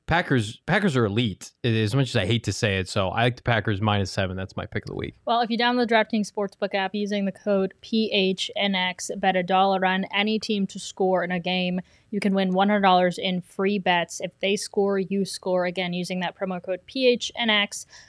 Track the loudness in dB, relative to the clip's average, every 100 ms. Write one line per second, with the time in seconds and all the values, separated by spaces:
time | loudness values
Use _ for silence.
0 | -2 -2 2 0 0 -8 -2 0 2 2
1 | 2 2 -2 -4 -14 _ 0 2 2 2
2 | 0 0 0 0 0 -2 0 0 -2 -2
3 | -2 2 0 0 -2 0 0 0 2 2
4 | 0 -2 -4 -4 -8 -8 -8 -8 -8 -8
5 | -8 -8 -2 -2 0 0 0 0 2 2
6 | 2 0 -2 -4 -6 -4 -4 -2 -2 -2
7 | -4 -2 -4 -4 -2 0 0 -4 -4 0
8 | 2 2 2 0 -4 -2 -2 0 -2 -4
9 | -8 -2 0 0 2 4 4 4 2 0
10 | -2 -2 0 -2 -2 -2 -2 -4 -12 -2
11 | 2 2 0 -2 -2 0 0 -2 -6 _
12 | -8 -2 0 2 2 2 4 4 6 6
13 | 4 0 -2 -2 -6 -2 0 0 2 0
14 | 0 -6 -10 -4 -2 -2 -2 0 0 0
15 | 0 -2 -2 -4 -2 0 0 -2 -4 -4
16 | -4 -4 -4 -4 -6 -6 -6 -6 -6 0
17 | 2 2 -2 -4 0 2 0 -4 -14 -20